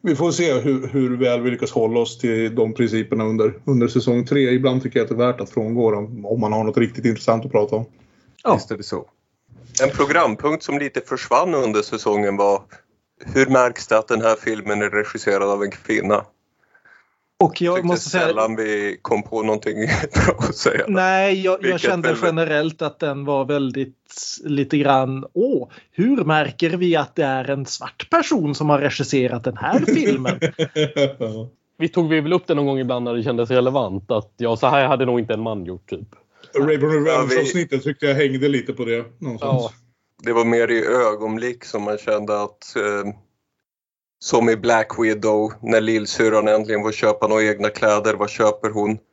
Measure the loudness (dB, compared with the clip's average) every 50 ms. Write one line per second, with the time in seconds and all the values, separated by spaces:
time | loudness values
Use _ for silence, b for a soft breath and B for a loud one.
0 | 0 0 0 2 2 0 2 2 0 2 2 2 2 0 0 0 -2 -2 0 0
1 | 0 0 0 0 2 2 2 2 0 -2 -2 -2 -6 -2 0 0 0 2 2 0
2 | 0 0 -4 -4 -2 0 0 0 0 0 0 0 0 0 2 0 0 0 0 -2
3 | -2 -2 -2 -2 0 0 0 2 2 0 0 -2 -2 0 2 2 2 2 2 0
4 | 2 2 0 0 0 0 2 2 2 4 2 2 2 2 0 0 -2 0 0 0
5 | 0 0 0 0 2 0 0 -2 -6 -4 -4 -4 -2 -2 0 2 2 2 2 0
6 | -4 -8 -10 -12 -4 -4 -2 0 0 0 0 0 0 0 0 0 0 0 -2 -2
7 | -2 -2 -2 0 0 0 0 0 -2 0 2 2 2 2 -2 -4 -4 -8 b b
8 | b b b b b b b b _ 0 0 0 0 -6 -8 -10 -8 -8 -8 -8
9 | -10 _ _ _ _ _ _ _ _ _ -20 -20 -20 -10 -4 -2 -2 -2 2 0
10 | 0 2 4 2 2 2 0 0 -2 -2 -2 -2 -4 -4 -4 -4 -4 -4 _ -8
11 | -6 -6 -8 -8 -2 0 2 2 2 2 0 0 0 0 0 0 -2 -2 -6 -4
12 | 0 0 0 2 0 0 0 2 2 2 2 0 -2 B B B B B _ _
13 | _ _ _ _ -14 -2 2 2 4 6 6 4 4 4 0 -4 -4 2 2 2
14 | 2 2 -2 2 2 2 2 2 0 -4 -4 -4 -2 -2 -2 0 0 0 0 -2
15 | -4 -2 -6 -4 0 0 0 2 2 0 0 0 -2 -4 -6 -10 -6 -2 -2 -2
16 | 2 2 0 0 0 -4 _ _ _ _ b b b b b b b b b b
17 | b b b b _ _ _ _ 2 2 2 0 0 0 0 0 0 0 -2 -2
18 | -2 -2 -2 0 0 0 0 0 0 -2 -2 -4 -2 -2 -2 -2 -2 -4 -6 -8
19 | _ -2 -2 -2 -2 -4 -4 -2 0 0 -2 0 -2 -4 -4 -2 -2 0 0 -2
20 | -2 -2 0 0 2 2 0 0 -4 -6 -4 0 0 0 0 0 0 0 0 2
21 | 2 2 2 2 2 2 0 0 0 0 -2 0 0 -2 -2 0 0 0 0 0
22 | 0 -2 -2 0 0 0 0 0 0 0 0 0 0 -2 -4 _ -6 -6 -6 _
23 | -4 -4 -4 -4 -4 -2 -2 -2 0 0 -2 -2 -2 -2 -2 -4 -6 -6 -8 _
24 | _ _ -16 -14 -12 -12 -12 -12 -6 -4 -2 -2 0 0 0 0 2 4 4 2
25 | 2 0 -4 -8 -8 -8 _ -2 0 0 0 -2 -4 B B B B B _ -2
26 | 0 2 2 2 2 2 2 2 0 -2 -2 _ -2 -2 0 0 2 2 2 2
27 | 0 -2 _ -2 -2 0 0 -4 -2 -4 -4 -4 -4 -8 -10 -12 -12 -14 -14 _
28 | -6 _ 0 0 2 2 0 0 0 -2 -2 -2 2 2 2 4 2 0 -2 -2
29 | -4 0 0 0 2 0 -2 -2 -4 -6 -6 -4 -4 0 0 2 2 2 2 2
30 | 2 2 0 0 -2 -4 -4 -2 -4 -4 -2 -2 -4 -4 0 -2 -2 -2 0 0
31 | 0 0 -2 -6 -8 -8 -8 -10 -12 -14 _ _ _ _ _ _ -4 -2 0 0
32 | 0 2 2 0 2 2 0 0 0 0 0 0 2 0 0 0 -2 -2 -2 -2
33 | -2 -2 -2 -2 -2 -2 0 -2 0 2 2 2 2 4 2 0 -2 -2 -4 -8
34 | -4 -2 -2 -2 -2 -6 _ _ -2 -2 0 2 2 2 4 4 4 2 2 2
35 | 2 0 0 0 0 -2 -4 -4 -4 -6 -6 -6 -8 -10 -12 -14 _ _ -12 -12
36 | -12 -16 -20 _ _ b b b b b -2 0 2 2 2 2 2 2 2 2
37 | 2 2 2 2 2 2 2 0 0 0 0 -2 -2 -2 -2 -2 -2 -4 -4 _
38 | 0 0 2 2 2 0 0 0 0 2 2 0 -2 -4 -6 -6 -4 -4 -4 -4
39 | -4 -10 -14 _ -10 -10 -8 -6 -2 0 0 0 0 -4 -8 _ _ _ _ _
40 | _ _ _ _ -4 0 2 2 4 4 4 4 4 2 2 0 0 2 2 2
41 | 2 2 0 -2 -4 -6 -6 -4 -6 -6 -8 -10 -14 -8 -8 -6 -4 -4 -6 -6
42 | -2 -2 -2 -2 0 -2 -2 -2 -4 -6 -10 _ -20 -8 -4 -2 -2 -2 -2 -2
43 | -4 -6 -10 -12 _ _ _ _ _ _ _ _ _ _ _ _ _ _ _ _
44 | _ _ _ _ -6 0 2 2 4 4 2 2 2 2 2 2 2 -2 -2 -2
45 | 0 0 0 0 0 0 2 2 0 -2 -4 -10 -4 2 2 2 4 2 0 0
46 | -2 -4 -2 2 2 4 4 4 4 4 2 2 2 0 -2 -2 -2 -4 -4 0
47 | 0 0 2 2 0 2 2 2 2 2 0 0 -2 -4 -2 0 2 2 2 2
48 | 2 0 0 0 -2 -4 0 2 2 2 2 0 -4 -4 -2 0 0 -2 -2 -4
49 | _ _